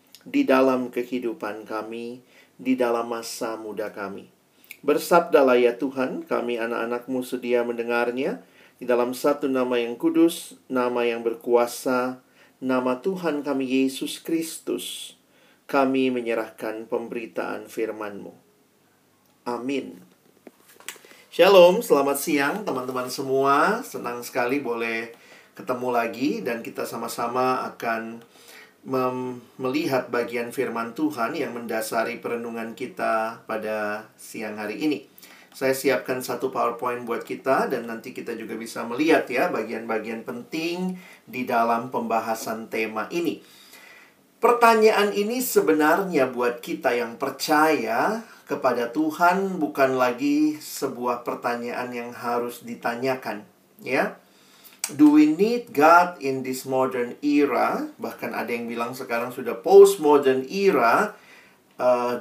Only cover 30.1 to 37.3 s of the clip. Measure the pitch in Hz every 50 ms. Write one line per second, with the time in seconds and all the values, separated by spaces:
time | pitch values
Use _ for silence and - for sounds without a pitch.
30.1 | 117 120 117 - 117 120 117 120 - - 123 113 113 117 117 117 120 - 156 147
31.1 | - 123 113 120 - 156 131 120 117 120 117 110 113 110 110 - - 113 113 117
32.1 | 117 - - 117 117 117 117 120 113 117 113 117 113 - 127 120 - - 113 113
33.1 | 113 110 110 113 120 131 - - 113 107 107 107 107 110 107 104 104 104 - -
34.1 | _ - - - - 113 110 107 104 107 107 104 110 - 151 156 139 - - -
35.1 | _ _ - - - - - _ - - 139 131 135 135 - 135 127 123 - -
36.1 | 127 127 127 - 127 123 - 127 123 120 117 117 117 - 123 123 120 123 123 113
37.1 | 117 110 - -